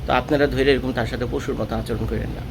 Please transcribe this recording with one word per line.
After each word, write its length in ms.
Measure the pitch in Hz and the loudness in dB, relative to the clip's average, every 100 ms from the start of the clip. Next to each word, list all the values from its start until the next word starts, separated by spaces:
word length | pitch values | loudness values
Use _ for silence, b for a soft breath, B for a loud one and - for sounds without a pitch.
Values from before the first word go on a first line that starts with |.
তো 60 | - | 2
আপনারা 320 | 127 127 151 143 | 0 2 2 2
ধরে 220 | 127 131 | 4 4
এরকম 200 | 131 123 123 | 4 2 -2
তার 100 | 117 | -2
সাথে 140 | 123 120 | -2 -2
পশুর 240 | 117 131 117 | -4 -4 -4
মতো 140 | 110 113 | -2 -2
আচরণ 280 | 110 110 110 | -2 -2 -2
করেন 200 | 110 113 120 | -2 -2 -4
না। 80 | 120 | -8